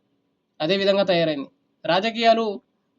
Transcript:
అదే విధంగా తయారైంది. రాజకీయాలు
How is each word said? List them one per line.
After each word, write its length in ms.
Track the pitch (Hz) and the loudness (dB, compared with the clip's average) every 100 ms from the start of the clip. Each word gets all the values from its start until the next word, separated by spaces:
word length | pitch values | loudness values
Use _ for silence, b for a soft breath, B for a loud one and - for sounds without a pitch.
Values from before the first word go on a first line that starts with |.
| _ _ _ _ _ - | _ _ _ _ _ -6
అదే 160 | 156 196 | -2 0
విధంగా 260 | 196 196 | 2 2
తయారైంది. 460 | 190 170 160 143 135 _ _ _ 160 | 2 0 0 -4 -10 _ _ _ -2
రాజకీయాలు 760 | 180 220 220 226 226 226 220 _ _ _ | -2 -2 0 2 2 0 -8 _ _ _